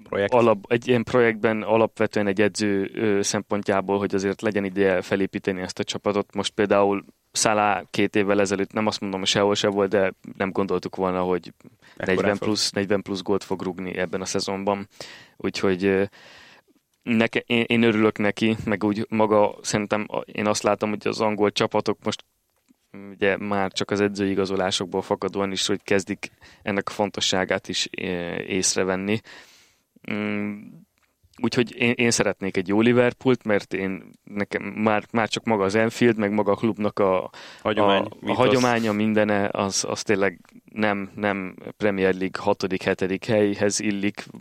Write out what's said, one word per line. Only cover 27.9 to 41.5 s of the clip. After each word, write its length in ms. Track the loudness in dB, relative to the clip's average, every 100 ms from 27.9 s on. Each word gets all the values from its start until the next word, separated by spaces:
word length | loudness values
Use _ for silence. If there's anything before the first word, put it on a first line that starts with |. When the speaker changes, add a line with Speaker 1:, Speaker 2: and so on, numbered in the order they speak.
| -6
Speaker 2:
ö, 340 | -6 -4 -6 -6
észrevenni. 840 | -4 -2 0 0 0 -2 0 -2 -4 -20 -20 _ _ _ _ _ -8
Mm, 500 | -6 -4 -4 -6 -10 -16 -20 _ _ _ _ _ -6
úgyhogy 340 | -2 0 0 0
én, 180 | 0 2
én 160 | 2
szeretnék 460 | 2 0 -2 -4 -2
egy 100 | 0
jó 140 | 4
Liverpoolt, 640 | 4 4 2 0 0 0
mert 300 | 2 -2 -2
én, 300 | -4 -4 -6 -12 -20
nekem 400 | -10 -6 -4 -6
már, 400 | -6 -2 0 0 0
már 180 | -2 -2
csak 140 | -2
maga 200 | 0 0
az 120 | 2 2
Anfield, 420 | 2 4 2 4
meg 140 | 0
maga 200 | 0 0
a 40 | 0
klubnak 440 | 0 0 -2 0
a, 300 | 2 2 -2 -12 -20 -8
Speaker 1:
Hagyomány, 400 | -2 2 4 2
Speaker 2:
a, 40 | 0
a 100 | -6
Speaker 1:
mítosz. 180 | -2 2
Speaker 2:
hagyománya, 540 | 4 4 2 2 0
mindene, 580 | 0 0 2 2 2 0
az, 340 | -2 -2 -2 -4
az 140 | -4
tényleg 360 | 0 0 0 -4 -14 -20 -12
nem, 380 | -2 -2 -2 -6 -4
nem 400 | -2 -2 -6